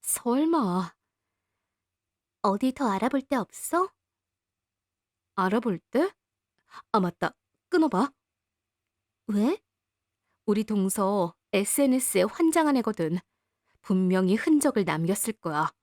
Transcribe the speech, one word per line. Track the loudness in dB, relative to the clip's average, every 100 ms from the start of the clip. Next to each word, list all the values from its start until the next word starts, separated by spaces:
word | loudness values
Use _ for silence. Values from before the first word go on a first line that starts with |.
설마. | -6 -6 -2 0 2 2 0 -2 -4 _ _ _ _ _ _ _ _ _ _ _ _ _ _ _
어디 | -2 0 -2
더 | -2 -2
알아볼 | 0 0 -2
데 | -2 -4
없어? | -4 -10 -4 -2 -2 _ _ _ _ _ _ _ _ _ _ _ _ _ _ -4
알아볼 | 0 0 -2 -6 _
데? | -2 -2 -4 _ _ _ _ _ -20 -4
아, | -2
맞다. | -2 -2 -6 -6 _ _ _
끊어봐. | 0 2 2 -2 _ _ _ _ _ _ _ _ _ _ _ -6
왜? | 0 0 -2 _ _ _ _ _ _ _ _ -2
우리 | -2
동서 | 0 -2 -2 0 -2 0 -2 -6 _
에스엔에스에 | -2 -2 0 2 2 0 0
환장한 | 0 2 2 2 2 2
애거든. | 0 -2 -2 -4 -8 _ _ _ _ _
분명히 | -2 0 2 2 2 0
흔적을 | 4 4 4 0 -2
남겼을 | -2 -2 -2 -4
거야. | -6 -6 -2 -4 _